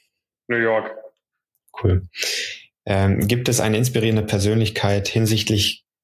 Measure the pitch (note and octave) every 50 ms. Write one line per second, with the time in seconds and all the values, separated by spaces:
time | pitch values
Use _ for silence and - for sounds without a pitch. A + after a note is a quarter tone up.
0 | _ _ _ _ _ _ _ _ _ - A#2+ A#2 A#2 A2+ A2+ A2 G#2 - - -
1 | - - - _ _ _ _ _ _ _ _ _ _ _ - - - G2 F#2 F#2
2 | F#2 - - - - - - - - - - - - - _ _ _ - G2+ F#2+
3 | G2 G2 G2 - - G#2 B2 A#2+ B2 B2+ A#2 - - A2 G#2+ A2 B2 B2+ - A#2+
4 | A2 A2+ A2 A2 G#2 G#2+ - G2 G2 G#2 A2 A2+ A2 G2 - - - G2+ G2+ G2+
5 | G2 - - A2+ A2+ G#2 A2 G#2+ - - G2 F2 F2+ - - - _ _ _ _